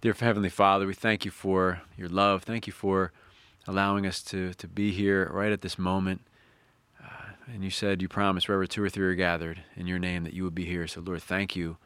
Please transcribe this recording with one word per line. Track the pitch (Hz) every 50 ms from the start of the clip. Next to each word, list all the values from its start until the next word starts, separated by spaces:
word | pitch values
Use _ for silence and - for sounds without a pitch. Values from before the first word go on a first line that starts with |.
Dear | - 117 101
Heavenly | - 120 117 107 104 101 90
Father, | - - 101 98 98 98 98
we | 95 95
thank | - - 113 107 101 -
you | 101
for | - - - 95 95 92 92 92 87 82 - - - -
your | 92 85
love. | 87 95 101 101 98 92 -
Thank | - 113 113 -
you | 104
for | 92 - - 98 95 95 95 87 - - - - - - - - _ _ _ -
allowing | 95 98 98 98 98 101 98
us | 95 87 -
to, | - - - 95 92 90 90
to | - -
be | 85 - 101 101 104
here | 98 98 101 98 98 95 92 - -
right | 98 101 107
at | 104 -
this | - 90 - -
moment. | 92 92 92 95 92 92 95 92 - _ _ _ _ _ _ _ _ _ _ _ _ _ _ -
Uh, | - - - - - - 98 - - -
and | 120 98
you | 95 95
said, | - - 107 101 98 90
you | 92 90
promised, | - 101 101 98 92 90 - -
wherever | 101 95 95
two | 90 - 107
or | 101 95
three | - 101 98
are | 92 92
gathered | 87 92 87 85 82 82 82 82 92 - - -
in | 92 90
your | 87 90 90
name, | 90 90 90 87 85
that | 78
you | 78 90 92
would | 90 80
be | 92 90
here. | 87 90 87 85 80
So, | - -
Lord, | 85 92 90 85
thank | - - 90 95 98 95 -
you | 92 85 82 82 - _